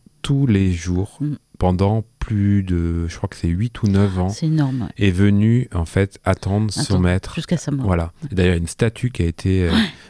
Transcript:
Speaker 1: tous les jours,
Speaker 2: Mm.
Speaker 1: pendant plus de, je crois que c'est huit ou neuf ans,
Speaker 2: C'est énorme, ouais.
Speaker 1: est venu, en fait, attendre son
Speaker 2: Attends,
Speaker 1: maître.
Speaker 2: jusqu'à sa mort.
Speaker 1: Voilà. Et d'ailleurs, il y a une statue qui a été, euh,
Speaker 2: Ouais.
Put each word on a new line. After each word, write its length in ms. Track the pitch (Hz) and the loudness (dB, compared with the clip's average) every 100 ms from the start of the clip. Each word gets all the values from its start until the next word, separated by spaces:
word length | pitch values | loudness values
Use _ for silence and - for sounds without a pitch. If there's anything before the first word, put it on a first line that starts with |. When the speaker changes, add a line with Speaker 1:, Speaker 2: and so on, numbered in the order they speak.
| - _ | -18 _
Speaker 1:
tous 260 | - 139 139 | -2 0 2
les 260 | 101 95 | 2 2
jours, 440 | 87 87 90 98 - | 0 -2 -4 -4 -6
Speaker 2:
Mm. 140 | 147 139 _ - | -8 -8 _ -2
Speaker 1:
pendant 460 | 90 90 98 110 - - | 0 2 2 0 -4 -10
plus 380 | - 104 101 101 | -4 0 2 2
de, 440 | 92 87 85 85 85 | 0 0 0 -2 -4
je 80 | - | -6
crois 120 | 98 | -10
que 80 | - | -4
c'est 120 | 82 | -2
huit 340 | 87 120 - | 0 -2 -2
ou 60 | 107 | 0
neuf 300 | 98 101 92 | 2 2 0
ans, 100 | 92 | -2
Speaker 2:
C'est 180 | - 160 | -2 -2
énorme, 360 | 156 139 131 95 - | 0 0 -2 -6 -2
ouais. 80 | 101 | 0
Speaker 1:
est 20 | |
venu, 580 | 90 101 101 110 117 123 | 4 4 4 4 2 0
en 100 | 92 | -4
fait, 340 | 82 - 98 - | -2 0 -2 -2
attendre 460 | - 95 95 101 107 | -2 -2 0 -2 -2
son 80 | 101 - | -2 0
Speaker 2:
Attends, 40 | 95 | 2
Speaker 1:
maître. 340 | 90 92 - | 2 0 -2
Speaker 2:
jusqu'à 220 | - - 165 | -8 -4 -4
sa 140 | - | -4
mort. 120 | 143 113 | -2 0
Speaker 1:
Voilà. 260 | 87 85 - 147 | 0 -2 -8 -6
Et 40 | |
d'ailleurs, 180 | 92 90 | 0 2
il 20 | 85 | 2
y 40 | |
a 20 | |
une 60 | 85 | -2
statue 420 | - 117 - 123 | -2 -2 -2 -4
qui 120 | - | -2
a 40 | 85 | -2
été, 380 | - 98 92 | -2 0 2
euh, 60 | 90 | 2
Speaker 2:
Ouais. 40 | 214 202 - | 2 0 -4